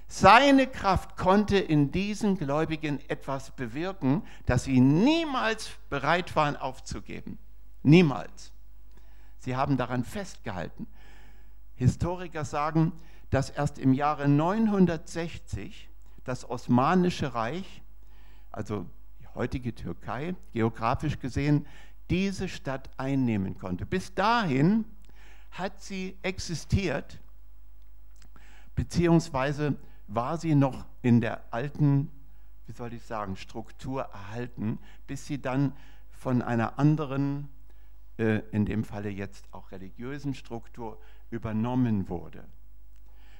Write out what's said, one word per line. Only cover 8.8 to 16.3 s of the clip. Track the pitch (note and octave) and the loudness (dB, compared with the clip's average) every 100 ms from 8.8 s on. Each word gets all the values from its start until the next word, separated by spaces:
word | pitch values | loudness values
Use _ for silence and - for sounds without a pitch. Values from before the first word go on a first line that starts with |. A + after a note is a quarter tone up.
| - - - - - - | -12 -12 -12 -12 -12 -8
Sie | C3 B2+ | -4 0
haben | C#3+ C3 | 2 2
daran | A#2+ B2 | 2 0
festgehalten. | A#2+ G#3 F#3+ - B2 F#2 D#2+ - - - - - - - - - - | -2 -4 -8 -8 -6 -4 -4 -6 -10 -10 -12 -12 -12 -12 -10 -10 -10
Historiker | - B2 - E3+ F3+ F#3 D#3+ | 0 2 4 0 -2 -6 -6
sagen, | C3+ D3+ D3+ D#3+ D#3+ - - - - | -4 0 2 4 2 0 -10 -12 -2
dass | C3+ C3+ | 0 0
erst | - C#3+ - | 0 -2 2
im | C3+ | 4
Jahre | C3 D3 C#3+ C#3+ | 4 4 2 4
neunhundertsechzig | C#3+ E3 G#3+ A3 G3+ F3 D#3+ - E3+ E3 - - - G#2 - - - - - | 4 4 2 4 6 6 4 -4 -6 -6 -6 -8 -8 -8 -10 -12 -12 -12 -10
das | - | -6